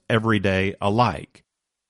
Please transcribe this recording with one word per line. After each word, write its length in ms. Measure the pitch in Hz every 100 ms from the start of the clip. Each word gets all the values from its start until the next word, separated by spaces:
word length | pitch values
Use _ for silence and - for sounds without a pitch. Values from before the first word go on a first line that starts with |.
| -
every 300 | 117 113 107
day 360 | 98 95 95 -
alike. 640 | 101 110 120 71 - - _ _ _ _ _